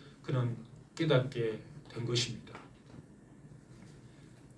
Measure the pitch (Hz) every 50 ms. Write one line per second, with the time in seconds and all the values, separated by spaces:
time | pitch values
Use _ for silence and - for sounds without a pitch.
0 | - - - - - - 131 127 120 117 110 - - - - - - - - -
1 | 165 151 139 123 - - - 117 113 113 110 - - - - - - - - 120
2 | 120 120 120 113 - - - - - - - - - - - - - - - -
3 | - - - - - - - - - - - - - - - - - - - -
4 | - - - - - - - - - - -